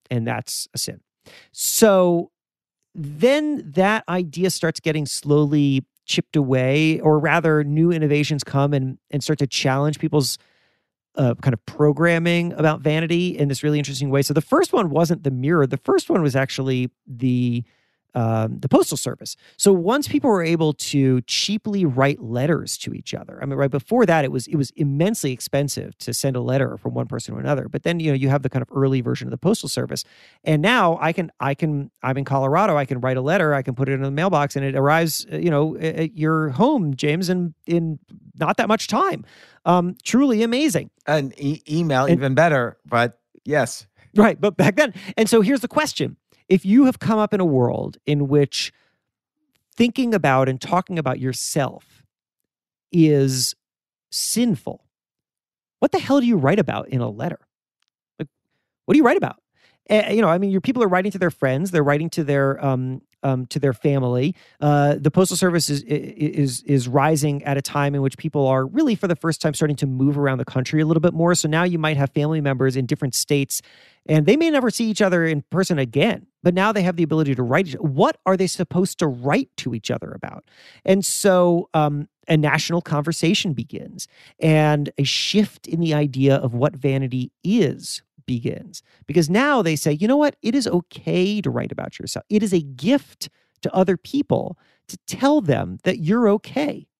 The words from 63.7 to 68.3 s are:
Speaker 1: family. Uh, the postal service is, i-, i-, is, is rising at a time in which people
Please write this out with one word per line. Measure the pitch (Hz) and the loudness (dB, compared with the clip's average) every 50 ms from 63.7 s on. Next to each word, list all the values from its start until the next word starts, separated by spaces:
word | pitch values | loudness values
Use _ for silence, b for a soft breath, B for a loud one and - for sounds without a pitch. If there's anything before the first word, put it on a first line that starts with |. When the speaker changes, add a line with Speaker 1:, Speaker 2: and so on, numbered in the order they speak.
| 120 | -2
Speaker 1:
family. | - - 151 139 135 127 123 123 123 135 147 - b b b b b | 0 -2 0 0 0 0 0 0 0 0 -2 -4 b b b b b
Uh, | 147 147 147 143 143 143 147 - | 0 2 4 4 4 2 0 2
the | 143 151 | 0 0
postal | - 180 190 - 185 | 2 4 2 2 2
service | 165 190 180 170 170 143 - | 0 0 2 2 0 0 0
is, | 143 143 - - | -4 -6 -4 -4
i-, | 151 | -6
i-, | |
is, | 135 143 - - - 151 151 - 151 143 135 120 - - | -6 -6 -8 -6 -4 -4 -2 0 0 0 0 0 -6 -2
is | - 143 131 120 | 0 0 0 0
rising | 123 123 139 135 156 160 143 143 151 143 139 - | 2 0 2 2 2 2 2 0 -2 -2 -2 -4
at | 147 139 | -2 -4
a | 139 - | -4 -4
time | - - 147 143 143 143 | -4 -2 -2 -2 0 0
in | 143 135 | 0 -2
which | 139 - - | -2 -4 -4
people | - 160 | -8 -4